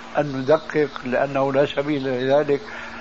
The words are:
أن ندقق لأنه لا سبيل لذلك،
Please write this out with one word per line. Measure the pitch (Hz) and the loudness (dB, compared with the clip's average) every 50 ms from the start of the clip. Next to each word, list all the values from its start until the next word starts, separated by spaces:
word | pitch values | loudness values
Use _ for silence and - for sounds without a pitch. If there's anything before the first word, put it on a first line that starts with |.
| - - - 151 | -14 -4 -2 -2
أن | 147 | -2
ندقق | 143 135 135 131 131 151 156 - - - 151 147 135 - - - | 0 -2 -2 2 2 2 2 2 0 0 0 0 0 -2 -6 -4
لأنه | 127 123 123 139 139 139 135 135 139 135 | -2 0 0 0 0 0 0 0 2 4
لا | 135 147 | 2 2
سبيل | 143 - 143 143 147 151 139 131 | 2 0 -2 -2 -2 -2 -2 -2
لذلك، | 135 127 123 131 131 139 147 151 143 143 135 - - - - - - - - | -2 -2 0 2 4 4 4 4 2 0 0 -2 -6 -14 -14 -14 -14 -14 -14